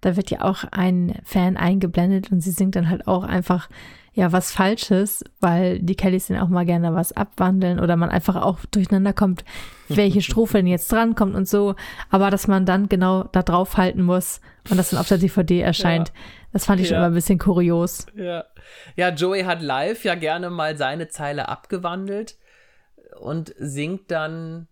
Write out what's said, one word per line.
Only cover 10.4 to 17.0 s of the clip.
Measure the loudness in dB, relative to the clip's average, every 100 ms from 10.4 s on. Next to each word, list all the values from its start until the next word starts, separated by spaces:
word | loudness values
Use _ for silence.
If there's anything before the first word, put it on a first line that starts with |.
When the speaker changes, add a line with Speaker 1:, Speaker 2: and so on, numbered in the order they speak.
| 2 2
Speaker 1:
denn | 2
jetzt | 0 0
drankommt | 0 2 2 0
und | 0 0
so. | 2 0 -2 -10 -16 0
Aber | 2 4
dass | 2 2
man | 2
dann | 4 2 2
genau | 2 2 0
da | 0 0
drauf | 2 0 2 2
halten | 0 2
muss | 2 2 -2 -10 -16 -20 0
und | 0
das | 2
dann | 0
auf | 2
der | 2
D | 4
V | 2
D | 2 2
erscheint, | 2 2 2 2 -2
Speaker 2:
Ja. | -6 -18 -20 -6
Speaker 1:
das | -6
fand | 2 2
ich | 2
schon |
Speaker 2:
Ja. | 2